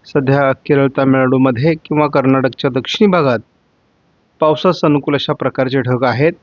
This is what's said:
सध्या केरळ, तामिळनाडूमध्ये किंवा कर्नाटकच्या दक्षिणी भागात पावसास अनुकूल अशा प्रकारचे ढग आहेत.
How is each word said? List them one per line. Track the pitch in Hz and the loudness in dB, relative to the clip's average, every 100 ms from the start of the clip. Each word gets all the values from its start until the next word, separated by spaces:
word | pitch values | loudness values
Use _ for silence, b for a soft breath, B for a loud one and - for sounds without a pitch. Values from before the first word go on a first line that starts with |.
| - | -2
सध्या | 147 131 139 139 127 - | -2 0 2 0 -2 -2
केरळ, | 143 139 139 | 0 0 0
तामिळनाडूमध्ये | 135 131 127 131 131 120 156 160 | 0 2 2 2 0 0 -2 -2
किंवा | - 147 147 | -4 -2 0
कर्नाटकच्या | 143 131 135 131 127 143 | 0 0 0 -2 -4 -4
दक्षिणी | 131 117 - 208 | -4 -8 0 2
भागात | 180 139 117 - _ _ _ _ _ _ _ _ _ | 2 0 -2 -6 _ _ _ _ _ _ _ _ _
पावसास | 156 151 185 165 | 0 2 0 0
अनुकूल | 160 147 135 | 0 0 -2
अशा | 139 - | -4 -4
प्रकारचे | 151 135 - 127 135 | -4 -4 -2 -2 -2
ढग | 120 123 | -2 0
आहेत. | 127 120 156 175 | 0 0 -2 -2